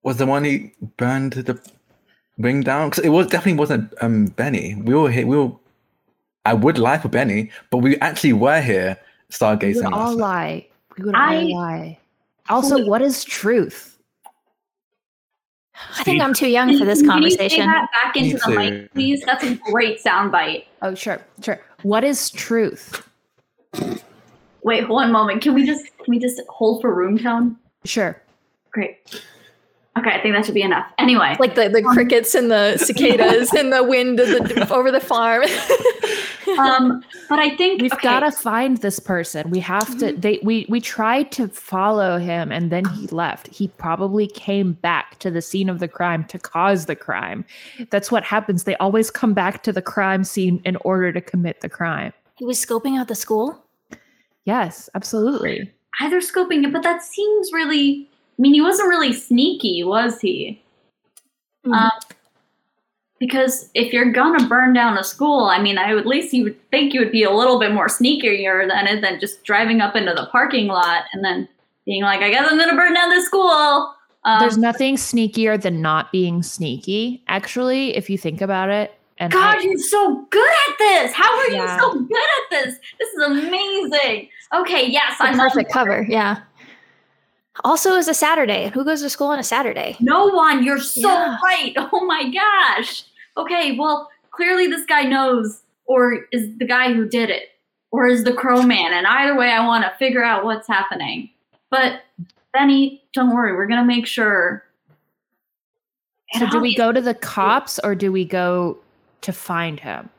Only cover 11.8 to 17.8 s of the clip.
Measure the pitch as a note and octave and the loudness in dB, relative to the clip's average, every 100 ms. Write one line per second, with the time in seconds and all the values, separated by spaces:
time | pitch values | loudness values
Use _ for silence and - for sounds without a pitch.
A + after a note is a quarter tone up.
11.8 | E3 D#3+ _ _ _ _ - A#3 C#4 C#4 | -10 -16 _ _ _ _ -2 0 2 0
12.8 | G#3 A3 C#4 B3+ - - G3+ A#3 E3+ - | 2 2 0 -2 -8 -4 0 0 0 -8
13.8 | - _ _ _ - _ _ _ _ _ | -20 _ _ _ -20 _ _ _ _ _
14.8 | _ _ _ _ _ _ _ _ _ - | _ _ _ _ _ _ _ _ _ -20
15.8 | - - - F4 C#4 C4 C4 A#3+ B3+ C#4+ | -14 -6 0 2 2 0 2 2 4 4
16.8 | D4 D#4 D4 D4 E4 F4+ - D#4+ D4+ D#4+ | 4 4 4 6 4 2 0 0 2 2